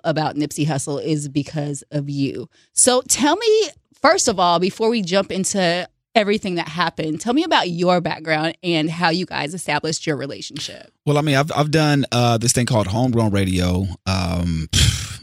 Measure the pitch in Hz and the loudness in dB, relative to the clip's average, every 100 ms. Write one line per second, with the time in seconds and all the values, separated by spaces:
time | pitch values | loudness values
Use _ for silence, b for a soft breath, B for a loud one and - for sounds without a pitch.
0 | 170 156 151 143 147 - 147 143 - 143 | -2 -2 -2 -4 -6 -2 -2 -2 -4 -4
1 | 123 151 147 143 139 156 147 139 - 147 | -2 -2 -2 -6 -4 -6 -6 -8 -6 -6
2 | 143 143 135 101 - b b - 254 247 | -4 -2 -4 -4 -12 b b 0 2 2
3 | - - 285 370 466 427 330 - _ _ | 0 0 2 2 2 2 2 -6 _ _
4 | 285 - - 190 175 170 185 - 220 240 | 2 4 2 2 2 4 0 0 0 0
5 | 175 196 202 175 180 202 175 175 175 _ | 0 0 0 -4 -2 0 0 0 -6 _
6 | _ 233 202 208 202 170 165 160 170 - | _ 0 2 0 -2 -6 -6 -2 -2 -2
7 | 160 156 226 269 339 294 185 170 175 180 | -6 -4 -2 0 2 0 0 0 2 2
8 | 165 160 160 156 160 - 180 165 160 165 | 0 -6 -2 0 -2 -4 -2 0 -2 0
9 | 170 170 180 143 143 180 - 147 156 156 | 0 0 -4 -6 -6 -8 -4 -4 -2 -4
10 | - 139 139 101 - - - - - _ | -4 -4 -6 -10 -12 -10 -12 -12 -20 _
11 | 147 147 151 135 156 - 151 156 151 143 | 0 2 2 2 2 0 2 2 4 2
12 | - 120 120 113 117 - 120 120 95 117 | 2 2 4 2 2 0 2 2 2 0
13 | 127 113 110 98 98 92 90 92 95 87 | 2 2 2 2 2 2 2 0 -2 -4
14 | - 95 90 87 87 80 80 B B B | -4 -2 0 -2 0 -2 0 B B B
15 | B B | B B